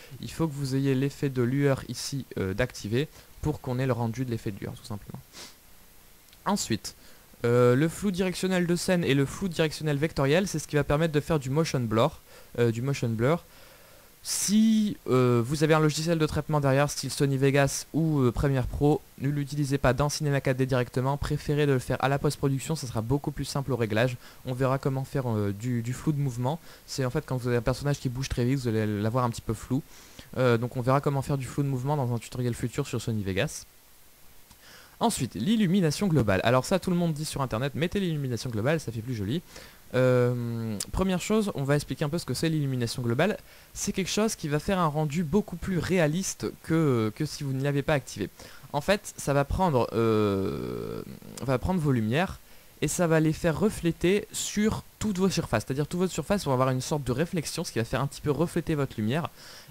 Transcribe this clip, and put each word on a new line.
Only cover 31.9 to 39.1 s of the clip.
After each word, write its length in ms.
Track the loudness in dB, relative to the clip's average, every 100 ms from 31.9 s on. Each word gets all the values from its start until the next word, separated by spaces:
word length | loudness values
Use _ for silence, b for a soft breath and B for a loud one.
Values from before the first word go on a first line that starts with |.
| -2
dans 180 | 0
un 40 | -2
tutoriel 360 | -4 -4 -4
futur 340 | -2 -4 -4 -4
sur 140 | -4
Sony 220 | -2 -2
Vegas. 400 | -2 -2 -2 -4 -16 -20 -20 -20 -20 -20 -20 -20 -20 B B B B B
Ensuite, 340 | -2 0 -4 -2
l'illumination 720 | 0 2 4 4 2 0 2
globale. 340 | 2 4 2
Alors 220 | 4 2 2
ça, 120 | 0
tout 120 | 2
le 80 | 0
monde 160 | 0
dit 100 | -2
sur 180 | -6 -4
internet, 320 | -2 -2 -2
mettez 280 | -2 -2 -2
l'illumination 480 | -2 -2 -2 -4 -4
globale, 320 | -2 0 0
ça 100 | -2
fait 80 | -8
plus 160 | -6